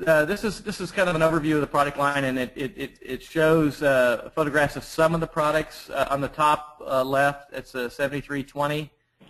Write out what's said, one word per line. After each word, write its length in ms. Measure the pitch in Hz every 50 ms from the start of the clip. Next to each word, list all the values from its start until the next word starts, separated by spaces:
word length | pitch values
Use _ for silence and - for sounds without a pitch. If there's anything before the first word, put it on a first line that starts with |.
| -
uh, 200 | 165 160 151 151
this 180 | 156 - 151 -
is, 180 | 214 170 -
this 180 | - 208 - -
is 120 | 185 165
kind 180 | - 202 185 180
of 60 | 170
an 60 | 156
overview 340 | 160 160 160 160 147 156 156
of 60 | 151
the 60 | 143
product 300 | - - 147 143 143 143
line, 280 | 143 139 143 143 139 139
and 120 | 131 127
it, 160 | 131 127 120 -
it, 180 | - 139 123 101
it, 220 | 127 139 - - -
it 220 | - - 131 123 -
shows, 580 | - - 160 156 156 160 160 156 147 131 -
uh, 480 | 151 143 135 127 123 123 117 107 - - -
photographs 400 | 160 156 147 135 151 147 139 -
of 80 | 135 -
some 320 | - - - 160 160 170
of 40 | 165
the 80 | 165
products. 600 | 160 - 165 151 151 151 156 156 - - - - -
Uh, 180 | - 139 131 -
on 120 | 139 139
the 60 | 139
top, 540 | 120 - - 151 151 151 151 - - - - -
uh, 180 | 139 135 131 131
left, 480 | 131 135 135 143 143 143 143 - - -
it's 200 | 131 127 - -
a 160 | 131 123 120
seventy-three 540 | - - 143 135 143 143 - - 143 139 131
twenty. 480 | - - 143 143 147 147 151 156 - _ _ _ _ _ _ _